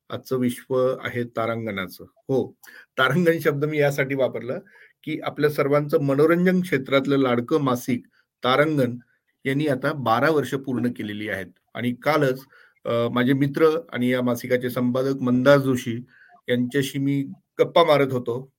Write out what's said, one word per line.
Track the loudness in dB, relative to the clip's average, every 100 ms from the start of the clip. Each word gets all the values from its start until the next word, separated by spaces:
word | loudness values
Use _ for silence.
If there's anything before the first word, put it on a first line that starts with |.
| -12
आजचं | -12 -4 -2
विश्व | -2 -4 -4 0 0 -2
आहे | -6 -6
तारांगणाचं. | -6 -4 -4 -4 -6 -6 -8 -12
हो, | -20 _ -4 -2 -2 -8 -20 -20 -8 0
तारांगण | 2 2 2 2
शब्द | 0 0
मी | -2 0
यासाठी | 0 0 -2
वापरला | 0 -2 -2 -8 -10 -12 -20 -20 _
की | -10 -8
आपल्या | -8 0 0
सर्वांचं | 0 2 2 0 -4
मनोरंजन | -2 4 4 4 4 2
क्षेत्रातलं | 0 -2 0 0 2 2
लाडकं | 2 0 0 0
मासिक | 2 0 -2 -4 -6 _ _ _
तारांगण | 2 2 2 2 0 -4 -14 _ _ _
यांनी | -4 -2 0
आता | 0 -2
बारा | -2 0 2 4
वर्ष | 2 0
पूर्ण | -4 -4 -2 -2
केलेली | -4 -8 -8 -6
आहेत | -6 -8 -16 _
आणि | -6 -4 -2
कालच, | 0 2 0 -2 -10 -20 _ _
अ, | -4 -2 0
माझे | 2 2
मित्र | 2 0 2 2 2 -4
आणि | -2 0
या | 2
मासिकाचे | 0 -2 0 0 0
संपादक | -2 0 0 -2 -2
मंदार | 0 4 6 6
जोशी | 4 0 -2 -8 -10 _ _ _ -2
यांच्याशी | -2 0 -2 -2 -2
मी | 0 0 -4 -10 _ -2
गप्पा | 2 4
मारत | 4 4 2
होतो. | -2 -4 -8 -10